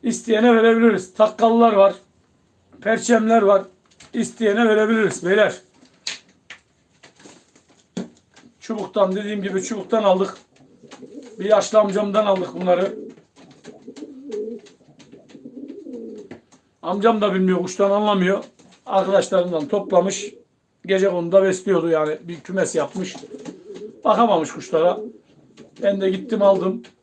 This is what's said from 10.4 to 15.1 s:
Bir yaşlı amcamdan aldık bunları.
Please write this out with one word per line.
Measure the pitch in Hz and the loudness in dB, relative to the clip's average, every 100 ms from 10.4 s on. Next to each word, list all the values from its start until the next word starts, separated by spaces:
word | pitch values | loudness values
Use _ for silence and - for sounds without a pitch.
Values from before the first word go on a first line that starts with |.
| _ _ _ _ - - - - - - | _ _ _ _ -20 -20 -20 -20 -20 -10
Bir | 190 | 2
yaşlı | 208 190 214 | 2 4 2
amcamdan | 202 196 202 202 208 | 2 0 -2 0 0
aldık | 190 175 170 | 0 -2 -6
bunları. | 180 175 196 - - - _ _ - - - - - 269 294 262 285 214 220 233 - _ _ _ - | 0 0 0 -6 -16 -18 _ _ -20 -20 -20 -20 -20 -18 -18 -18 -12 -10 -8 -12 -16 _ _ _ -20